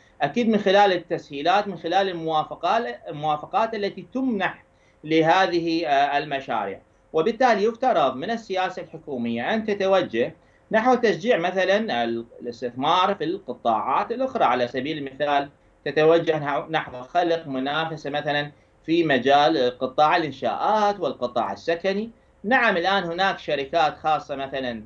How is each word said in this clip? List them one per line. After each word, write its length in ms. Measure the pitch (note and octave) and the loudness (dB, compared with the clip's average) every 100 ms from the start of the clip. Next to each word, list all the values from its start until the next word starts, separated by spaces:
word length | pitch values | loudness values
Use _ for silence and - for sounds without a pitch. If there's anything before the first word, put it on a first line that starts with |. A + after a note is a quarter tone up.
| _ - | _ -4
أكيد 280 | C#3+ A#3 A3+ | -2 0 2
من 80 | G#3+ | 2
خلال 360 | G3+ F#3+ G3+ | 4 6 6
التسهيلات، 760 | F3+ - D#3+ - C#3 D3+ G3 G3+ | 4 -2 -6 -6 -4 0 2 0
من 100 | E3+ | -6
خلال 320 | E3 F3+ G3 | -2 0 0
الموافقات، 920 | E3+ D#3+ D#3 D3 C#3+ E3+ A3+ A#3+ A3+ - | -2 -2 -2 -2 -4 -2 0 -2 -8 -12
الموافقات 640 | D3+ D3+ D3+ - F#3+ A3+ A3+ | -6 -2 -4 -2 -2 -2 -2
التي 320 | G3 - - | -6 -6 -10
تمنح 500 | B3+ C4+ G#3 F3 - _ _ _ _ | -4 -2 -2 -2 -6 _ _ _ _
لهذه، 840 | D3+ D#3+ D#3 F3+ F#3+ E3+ E3 E3 D#3+ | 0 2 4 4 4 0 -2 -2 0
آه، 300 | C#3 C#3+ C#3+ | 2 2 0
المشاريع. 600 | C3 C#3 C3+ A2+ G2 F#2+ - _ _ | -2 -6 -4 -4 -4 -8 -14 _ _
وبالتالي 500 | D#3 G#3+ A3+ B3+ G#3+ | -2 0 2 2 4
يفترض 520 | G#3+ A#3 B3+ F#3+ C3+ B2 | 0 0 0 2 2 0
من 160 | F3 | -6
السياسة 500 | A3+ - F#3 F#3 F3+ | -6 -6 -4 -4 -6
الحكومية 720 | E3 D#3+ - C3 A#2 A#2 C3+ | -12 -16 -10 -6 -4 -4 -2
أن 120 | A3 G#3+ | -2 -2
تتوجه 720 | G3 F#3+ F#3+ B2+ A2+ C#3+ - _ _ - | -2 2 2 2 -2 -2 -4 _ _ -4
نحو 240 | G#3+ A#3+ B3 | 0 2 4
تشجيع 420 | A#3 E3 G#3 G#3+ | 2 0 2 2
مثلًا 680 | E3+ F#3 F#3 G3+ A3 A#2+ | 0 0 2 2 0 -2
ال-، 220 | A#2 A#2 A#2 - | -2 -4 -8 -12
الاستثمار 720 | A#2+ A#2 B2 B2 C#3+ F3+ G3 G3 | -12 -8 -8 -4 2 2 2 0
في 80 | |
القطاعات 880 | D#3+ - - A#2+ - G#2+ G#2 D3 A3+ | -4 -6 -8 -4 0 0 2 0 -2
الأخرى، 320 | A#3+ C4 A#3+ | -2 -4 2
على 240 | C#3 B2+ A#2+ | 2 2 0
سبيل 300 | C3+ C3+ D#3 | -2 -4 -6
المثال 520 | C#3 C3+ D3 C#3+ C#3+ - _ _ D3+ | -8 -4 0 0 -2 -8 _ _ -4
تتوجه 540 | C#3+ D#3 E3+ D#3+ D#3 | 2 6 6 4 0
نحو، 240 | D3 C#3+ D#3+ | -2 -4 -2
نحو 320 | D#3+ G3 E3 | -4 -4 -10
خلق 460 | D3+ F3 F3 E3 D#3+ | -4 0 2 0 -2
منافسة 640 | C3 C3 D3+ E3 D3+ D3 | -6 -4 -2 -4 -6 -6
مثلًا 420 | D3 D3 D3 D3 - _ _ - | -4 -2 -2 -4 -10 _ _ -2
في 180 | E3+ | 0
مجال 720 | D#3+ C3+ A#2+ C#3 D3+ D#3 B2 B2 | 2 2 4 6 6 4 0 0
قطاع 380 | C3 - D3+ F3 | -2 2 4 4
الإنشاءات 840 | D#3 A#2+ A#2+ G#2 E3+ G#3+ G#3 G3+ | 0 -4 -4 -2 0 2 2 0
والقطاع 520 | D#3 - G3+ A#2+ G#2 | -4 -4 -4 -2 -4
السكني. 560 | G2+ - E3 F#3+ G3 A3+ - _ _ | -4 -4 -2 -2 -2 -4 -10 _ _
نعم، 340 | G3+ B3+ A#3 F#3 | 0 2 2 2
الآن 260 | F3+ G3 | 2 0
هناك 360 | F3 E3+ G3 F3 | 0 -2 -2 -2
شركات 580 | - D3 C3+ E3+ D3+ C#3+ | -4 -4 -2 0 0 0
خاصة 380 | D#3 D3+ D3 C#3 | -2 -2 -2 -8
مثلًا 460 | C3+ C#3 B2+ A2+ | -8 -6 -6 -8